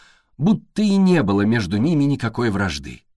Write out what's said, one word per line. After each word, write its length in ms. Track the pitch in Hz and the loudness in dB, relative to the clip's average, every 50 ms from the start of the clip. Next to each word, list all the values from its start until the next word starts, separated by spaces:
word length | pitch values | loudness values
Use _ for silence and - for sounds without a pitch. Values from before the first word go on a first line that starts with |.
| _ _ _ _ _ _ _ | _ _ _ _ _ _ _
будто 440 | - 147 214 190 - - _ - 208 | -2 0 0 0 0 -4 _ -4 -2
и 160 | 214 202 196 | 0 0 2
не 260 | 196 190 185 180 160 110 | 4 4 4 4 2 2
было 180 | 95 98 101 | 2 0 2
между 360 | 104 107 117 117 95 80 104 | 2 2 0 0 -2 -2 -2
ними 260 | 101 127 175 165 143 139 | 0 0 0 2 2 0
никакой 480 | 143 139 - 123 110 - - - 110 | 0 0 -2 -4 -6 -4 -2 -2 -2
вражды 520 | 95 98 101 87 73 73 65 64 60 - _ _ _ | -2 -2 -2 -4 -4 -8 -10 -14 -16 -18 _ _ _